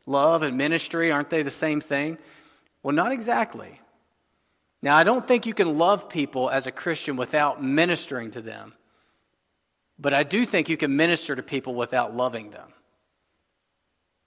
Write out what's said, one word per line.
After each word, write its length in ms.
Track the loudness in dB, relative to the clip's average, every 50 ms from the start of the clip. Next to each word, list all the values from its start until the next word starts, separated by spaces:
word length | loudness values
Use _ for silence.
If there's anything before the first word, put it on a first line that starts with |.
| _
Love 360 | -2 2 4 4 4 4 4
and 140 | 2 0 0
ministry, 540 | 0 0 0 0 0 -2 -4 -2 0 0 2
aren't 180 | 2 0 0 0
they 120 | -2 -2
the 80 | -2 -2
same 300 | -2 -2 -2 0 0 -2
thing?" 360 | -2 -2 -2 -2 -2 -4 -6 -10 -14 -20 -20 -20 _ _ _ _ _ _ _ _
Well, 120 | -4 -2 0
not 180 | 0 0 0
exactly. 680 | -2 -4 -2 -2 0 0 -2 -4 -6 -12 -16 -16 -20 -20 _ _ _ _ _ _ _ _ _ _ _ _ _ _ _ _ _ _ _ _
Now, 160 | 0 4 6
I 80 | 6 6
don't 220 | 6 4 2 2
think 200 | 2 2 2 2
you 80 | -2 0
can 240 | 0 0 0 2 2
love 320 | 4 4 4 2 -2 -6
people 400 | -4 -4 -4 -2 -2 -2 -2 0
as 160 | 0 -2 -4
a 60 | -4
Christian 440 | -8 -8 -6 -6 -6 -4 -6 -6 -4
without 460 | -4 -4 -2 0 2 2 2 0 -2
ministering 680 | -2 0 2 2 4 2 2 -2 -4 -6 -8 -8 -8 -10
to 100 | -12 -12
them. 320 | -14 -14 -14 -16 -18 -20 -20 _ _ _ _ _ _ _ _ _ _ _ _ _ _ _ _ _ _ _ _ _ _ _ _ -4
But 140 | 0 2
I 120 | 2 2 2
do 200 | 2 0 0 0
think 240 | 2 2 0 0 0
you 80 | -2
can 200 | 0 0 0 4
minister 380 | 4 4 4 4 0 0 -4 -6
to 80 | -6
people 320 | -6 -6 -6 -6 -4 -4 -4
without 400 | -4 -4 0 0 0 0 0 -2
loving 360 | -2 -2 -2 -2 -6 -10 -14
them. 240 | -18 -20 -20 -20 _ _ _ _ _ _ _ _ _ _ _ _ _ _ _ _ _ _ _ _ _ _ _ _ _ _ _ _ _ _ _